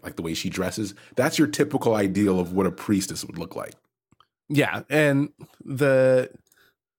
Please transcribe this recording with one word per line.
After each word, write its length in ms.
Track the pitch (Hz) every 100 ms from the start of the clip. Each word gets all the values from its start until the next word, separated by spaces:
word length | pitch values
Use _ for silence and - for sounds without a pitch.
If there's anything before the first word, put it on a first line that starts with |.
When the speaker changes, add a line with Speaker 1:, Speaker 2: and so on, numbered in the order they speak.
Speaker 1:
like, 140 | 87 76
the 40 |
way 120 | 82
she 160 | 82 95
dresses, 440 | 90 90 110 101 - - -
that's 240 | 135 -
your 80 | 147
typical 480 | 147 147 135 120 107
ideal 420 | 101 92 101 90
of 120 | 87
what 140 | 92 92
a 40 |
priestess 520 | - - 98 - 82 -
would 120 | 85
look 160 | - -
like. 180 | - - _ _ _ _ _ _ -
Speaker 2:
Yeah, 320 | 143 113 98 -
and 400 | 147 147 139 147 - - - -
the, 640 | 131 143 131 131 127 127 - _ _ _ _ _